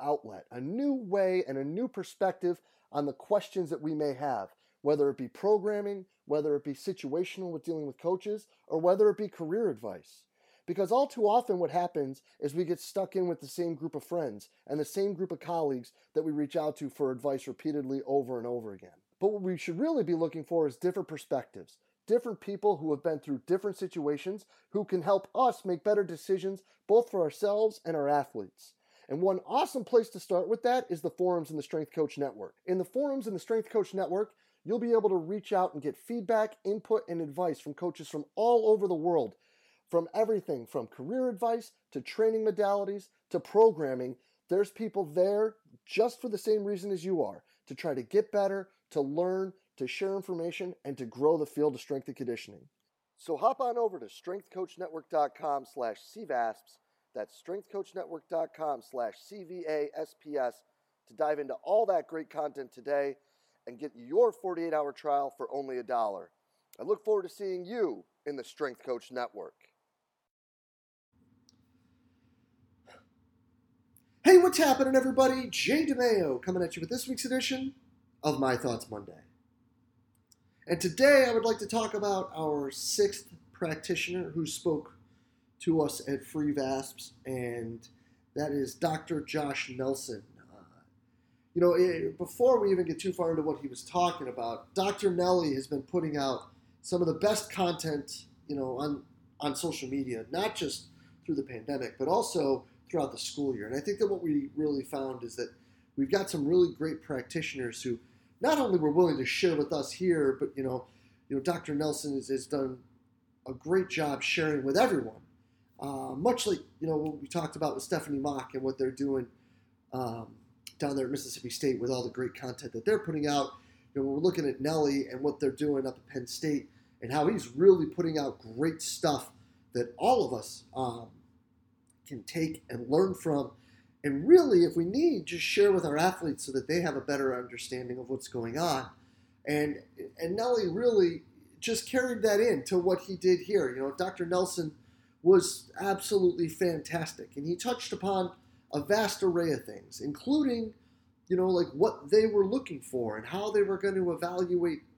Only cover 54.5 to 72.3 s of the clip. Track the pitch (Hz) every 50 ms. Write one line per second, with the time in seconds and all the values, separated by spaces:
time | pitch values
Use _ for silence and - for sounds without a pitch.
54.5 | - 185 185 - - 170 185 165 156 160 147 _ - 156 147 139 - - - 151
55.5 | 143 139 131 - - 139 123 113 104 - - - - 208 233 156 143 123 117 113
56.5 | 107 - _ _ _ _ _ _ _ _ _ _ - 120 107 - - - - 160
57.5 | 180 202 190 _ - 196 190 - - 190 170 156 170 160 - - 175 165 160 156
58.5 | - - 160 151 143 120 110 - - 127 120 107 98 - - - 202 208 185 160
59.5 | 180 180 165 156 156 151 147 143 - 151 160 - _ _ - 156 147 139 127 123
60.5 | 117 - _ _ _ _ _ _ _ _ _ _ 117 104 156 151 151 147 143 135
61.5 | 127 - - 151 190 214 226 214 190 165 - - 165 160 156 - - 151 151 147
62.5 | 127 139 131 123 - - 117 139 143 143 143 139 135 - _ _ _ _ _ _
63.5 | _ _ _ 120 123 113 147 143 - 120 117 123 151 202 240 226 196 - - 190
64.5 | 175 160 170 165 156 151 147 143 135 - - 151 143 143 139 135 - - 131 -
65.5 | 127 139 139 135 131 123 120 110 127 117 113 107 101 92 87 87 _ _ _ _
66.5 | _ _ _ _ - - 120 160 208 202 - 220 214 202 180 175 - - 202 190
67.5 | 185 180 180 175 233 247 214 165 113 92 - _ _ _ - 147 143 135 117 -
68.5 | - - 151 135 120 - - 135 123 120 - - 127 123 120 - - 104 87 -
69.5 | - _ _ _ _ _ _ _ _ _ _ _ _ _ _ _ _ _ _ _
70.5 | _ _ _ _ _ _ _ _ _ _ _ _ _ _ _ _ _ _ _ _
71.5 | _ _ _ _ _ _ _ _ _ _ _ _ _ _ _ _